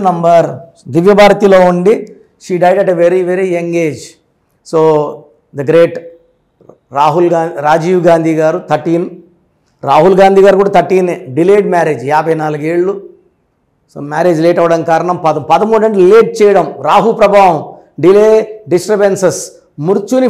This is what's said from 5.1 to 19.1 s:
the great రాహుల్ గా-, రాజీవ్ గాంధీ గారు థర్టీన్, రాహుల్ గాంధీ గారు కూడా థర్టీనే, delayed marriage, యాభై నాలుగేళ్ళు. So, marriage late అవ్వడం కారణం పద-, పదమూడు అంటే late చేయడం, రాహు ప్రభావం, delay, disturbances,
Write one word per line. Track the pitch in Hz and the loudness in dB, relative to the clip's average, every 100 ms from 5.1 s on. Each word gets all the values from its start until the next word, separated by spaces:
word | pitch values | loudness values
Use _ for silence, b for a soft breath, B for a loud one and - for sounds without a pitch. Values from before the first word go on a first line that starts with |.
| - - _ _ 139 | -10 -20 _ _ -10
the | 135 | 0
great | 165 170 170 - - _ _ _ _ _ _ _ 135 | 2 2 -2 -16 -20 _ _ _ _ _ _ _ -4
రాహుల్ | 151 160 175 | -2 0 0
గా-, | 165 165 143 147 | -2 -4 -6 -2
రాజీవ్ | 160 165 185 165 | -2 0 0 2
గాంధీ | 165 160 156 | 0 0 -2
గారు | 156 180 180 | -2 -2 -4
థర్టీన్, | 151 165 170 180 - - _ _ _ _ _ 131 | -6 -2 -4 -6 -12 -20 _ _ _ _ _ -2
రాహుల్ | 147 175 185 | 2 4 4
గాంధీ | 196 196 196 | 4 4 4
గారు | 190 | 4
కూడా | 196 185 | 2 0
థర్టీనే, | 175 190 180 165 135 127 | 0 -2 -2 -6 -8 -2
delayed | 175 208 185 | 0 2 0
marriage, | 175 160 135 131 | -2 -2 -4 -2
యాభై | 151 160 160 | -2 -2 -4
నాలుగేళ్ళు. | 156 151 156 175 185 196 - _ _ _ _ _ _ _ _ | -4 -6 -4 -4 -4 -6 -12 _ _ _ _ _ _ _ _
So, | - 143 | -16 -8
marriage | 151 180 156 170 | -2 0 0 0
late | 170 | 2
అవ్వడం | 170 165 165 | 0 0 0
కారణం | 160 175 170 160 | -2 -2 -4 -2
పద-, | 151 139 | -4 -2
పదమూడు | 170 214 220 220 | -2 0 0 0
అంటే | 202 180 | 2 4
late | 220 214 - | 4 2 2
చేయడం, | 208 196 156 - 139 | 2 2 -2 -4 0
రాహు | 196 208 214 | 0 0 0
ప్రభావం, | 202 202 190 156 - - B - | 2 4 2 0 -6 -18 B -2
delay, | 165 202 214 220 214 - - | 2 4 4 2 -2 -10 -4
disturbances, | 175 175 208 202 | -4 -2 -2 -2